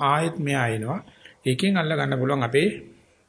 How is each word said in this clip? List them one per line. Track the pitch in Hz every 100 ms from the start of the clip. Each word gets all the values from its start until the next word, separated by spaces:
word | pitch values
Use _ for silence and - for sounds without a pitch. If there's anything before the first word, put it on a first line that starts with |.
| 139
ආයෙත් | 147 165 165
මෙයා | 143 139 117
එනවා. | 110 113 180 - - - -
ඒකෙන් | 131 131 196 190
අල්ල | 156
ගන්න | 156 139 135
පුළුවන් | 131 139
අපේ | 117 135 196 - - - _ _